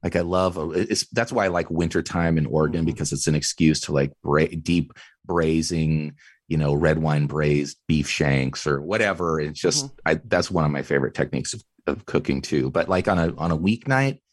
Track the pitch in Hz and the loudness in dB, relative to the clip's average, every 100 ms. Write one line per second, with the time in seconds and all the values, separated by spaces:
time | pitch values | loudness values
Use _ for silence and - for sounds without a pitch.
0 | 87 87 87 92 92 87 80 82 - 104 | 0 0 0 2 2 0 -4 -2 -2 -2
1 | - - 117 123 98 87 85 82 85 87 | -2 -2 -2 0 0 0 -2 0 0 0
2 | - 87 85 82 76 78 76 82 82 76 | -2 0 2 2 2 2 2 2 -2 -2
3 | 76 71 - 76 - - 80 76 - 73 | -4 -2 0 0 0 2 4 4 0 0
4 | 69 - - 73 78 82 80 87 78 - | 0 -4 0 2 2 -2 0 0 0 -8
5 | - _ - 85 80 80 78 85 80 78 | -20 _ -4 0 2 2 0 0 2 0
6 | 76 - - _ _ 80 73 71 80 78 | -2 -10 -20 _ _ -2 2 2 2 2
7 | 80 76 73 73 76 73 71 - _ 80 | 2 0 0 0 2 2 0 -8 _ 0
8 | 71 - 76 67 65 69 - 71 76 110 | 0 0 0 2 0 -4 -2 -2 -2 0
9 | 104 87 87 80 76 76 90 110 139 - | 0 0 -2 -2 -4 -2 0 0 -4 -4
10 | - 80 110 90 87 90 76 71 69 71 | 0 0 2 0 0 0 0 0 -2 0
11 | 65 - 65 69 65 - - _ - 71 | 0 -2 -2 -2 -6 -10 -14 _ -6 -6
12 | - 80 71 69 - 76 65 80 85 92 | -2 -4 0 -4 0 -2 0 0 0 0
13 | 92 92 82 - 82 80 90 113 - 131 | 2 2 0 -2 -2 0 0 -2 0 0
14 | 139 143 _ | 0 -4 _